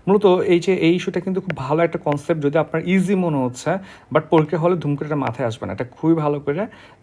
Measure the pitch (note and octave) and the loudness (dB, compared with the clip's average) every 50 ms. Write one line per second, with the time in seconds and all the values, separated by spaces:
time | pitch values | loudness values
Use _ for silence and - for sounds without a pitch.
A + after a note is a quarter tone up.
0 | - F3 G3 G#3 G3+ F#3+ F3+ F#3 - - F3 F3 E3 G3 F#3 - D#3+ D#3+ F3+ F3+ | 0 2 2 4 6 4 4 4 4 2 2 2 2 0 0 2 2 2 2 2
1 | - G3 - F3+ F3+ F#3+ F#3 F#3+ F#3 F#3+ D#3 - C3 C3 D3+ E3 E3+ E3 D#3+ E3+ | 0 -4 -6 -4 -4 -4 -4 -4 -4 -6 -8 -8 -4 -2 0 0 0 0 -2 -2
2 | - D3+ D3 D3 - - E3+ D#3+ C#3+ C#3+ D3 D#3+ D3+ - - D#3+ D#3+ E3+ F#3 F#3+ | -2 -2 -4 -2 -2 -2 -2 0 0 0 2 0 0 0 -2 -4 -2 0 2 2
3 | F3+ F3+ G3+ F#3 F3+ E3+ D3+ C#3 B2+ B2 B2 - - D3+ F3+ G3 F#3+ - - - | 2 2 0 0 0 0 0 0 -2 -2 -4 -4 -4 -4 -4 -4 -6 -10 -20 -20
4 | - _ D3 D#3 D#3+ - F3+ D#3+ D3+ D3+ - D#3+ E3 F3 F#3 E3 D3 D3 C#3+ - | -10 _ -2 -2 0 2 4 2 4 2 0 0 0 0 0 0 -2 -2 -4 -4
5 | D#3 D3+ D#3 D3 C3 B2 A#2+ - C3+ A2+ A2+ - - F#2 G2+ - - - - - | -4 -4 -4 -4 -4 -4 -4 -4 -4 -4 -4 -6 -8 -8 -8 -8 -8 -10 -8 -2
6 | - D#3+ E3 E3 D3 D3 D3 C#3+ C#3+ D3 C#3+ E3+ G#3+ A#3+ - - - - - _ | 0 2 2 2 0 -2 -2 -2 -4 -4 -4 -4 -6 -8 -10 -16 -20 -20 -14 _